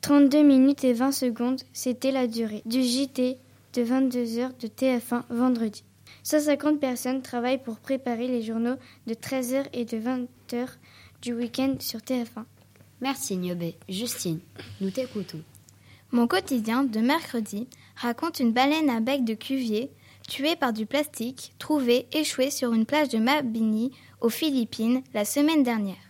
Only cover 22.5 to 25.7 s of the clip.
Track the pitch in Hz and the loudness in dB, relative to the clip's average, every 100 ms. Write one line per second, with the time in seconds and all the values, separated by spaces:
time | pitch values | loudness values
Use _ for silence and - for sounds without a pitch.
22.5 | - 247 226 220 294 285 220 220 294 262 | 0 0 2 2 2 2 2 2 2 0
23.5 | 220 220 214 247 - - - 233 - 320 | 0 0 2 -2 -6 -20 -2 -2 0 0
24.5 | 269 226 - 226 254 262 220 208 - 294 | 0 -2 -2 0 0 -2 -4 -2 2 4
25.5 | 320 247 | 4 4